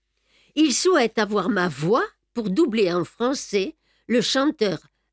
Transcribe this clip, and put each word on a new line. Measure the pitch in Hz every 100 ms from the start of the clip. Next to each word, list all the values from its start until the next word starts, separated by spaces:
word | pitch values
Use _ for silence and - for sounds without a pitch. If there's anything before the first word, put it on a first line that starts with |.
| _ _ _ _ _
Ils | - 311
souhaitent | 233 359 339 226 -
avoir | 208 208 175
ma | 196 180
voix | 131 160 254 427 - _
pour | 240 208
doubler | 190 320 220 180
en | 175
français | 156 - 240 277 - 202 214 - _ _ -
le | 226
chanteur | 196 262 285 302 208 160 - _ _